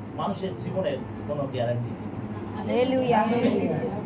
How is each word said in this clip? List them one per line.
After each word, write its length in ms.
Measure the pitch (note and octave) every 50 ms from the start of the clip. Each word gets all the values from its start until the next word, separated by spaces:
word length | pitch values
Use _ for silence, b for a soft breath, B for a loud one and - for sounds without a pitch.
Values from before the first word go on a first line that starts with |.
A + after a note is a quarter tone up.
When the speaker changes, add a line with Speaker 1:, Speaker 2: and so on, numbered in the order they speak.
| - - -
Speaker 1:
"মানুষের 380 | C#3 D#3 G3 F#3+ - F#3 F#3+ -
জীবনের 420 | - - - - F#3+ F3+ D3 C#3 B2+ A#2+ A2 G#2 A2+ - -
কোনো 200 | D3 D3 C#3 - C3
গ্যারান্টি 380 | B2+ A#2 A#2 A#2+ A#2+ A#2 A#2
নেই।" 160 | A2+ - - - - - - - - - - - -
Speaker 2:
হালেলুয়া। 680 | - - G#3 G#3+ A#3+ B3+ C4 C4 C4 B3+ B3 A#3 G#3+ A3 A3+ A#3+ A#3+ A#3 - G#3 G3+ F#3 - - - - - - - -